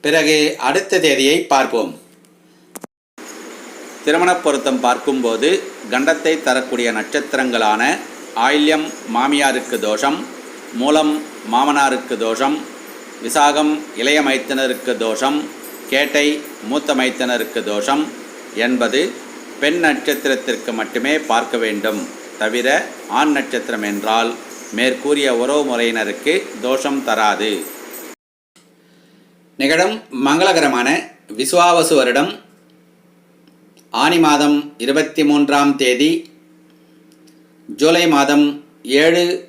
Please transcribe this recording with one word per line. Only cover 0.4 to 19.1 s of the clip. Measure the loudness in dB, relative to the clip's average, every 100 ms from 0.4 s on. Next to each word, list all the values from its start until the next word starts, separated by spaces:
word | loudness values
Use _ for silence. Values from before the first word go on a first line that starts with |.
| 2 0
அடுத்த | 0 0 0 2
தேதியை | 2 4 4 2 2
பார்ப்போம். | 2 2 -2 -4 -8 -20 _ _ _ _ _ _ -20 -20 _ _ -20 -18 -16 -18 -18 -18 -18 -18 -6
திருமண | 0 2 4 2
பொருத்தம் | 2 0 0 0
பார்க்கும்போது | 2 0 0 0 0 2 2 0 -2 -14 -4
கண்டத்தை | -2 0 0 0 0
தரக்கூடிய | 0 0 0 -2 -2
நட்சத்திரங்களான | -2 -2 -4 -2 -2 0 2 2 2 2 0 -6 -16 -10 -2
ஆயில்யம் | 2 4 2 2 -2 -10 -6
மாமியாருக்கு | -2 0 2 2 0 -4 -4
தோஷம், | -2 0 0 -2 -6 -14 -16 -18 -12
மூலம் | -4 2 2 2 -2 -8 -14 -2
மாமனாருக்கு | 0 2 2 2 0 -4 -4
தோஷம், | -2 0 -2 -2 -8 -16 -18 -18 -18 -12
விசாகம் | -2 4 4 4 0 -2 -6 -4
இளைய | 0 2
மைத்தனருக்கு | 2 -2 -2 -2 -2 -2 -4 -2
தோஷம், | -2 0 0 0 -6 -12 -16 -16 -2
கேட்டை | -2 2 2 2 0 -8 -12 -6
மூத்த | -4 0 0
மைத்தனருக்கு | 0 0 -2 -2 -2 -6
தோஷம் | -4 -4 0 0 -2 -8 -16 -18 -12 -4
என்பது | -2 0 0 0 -2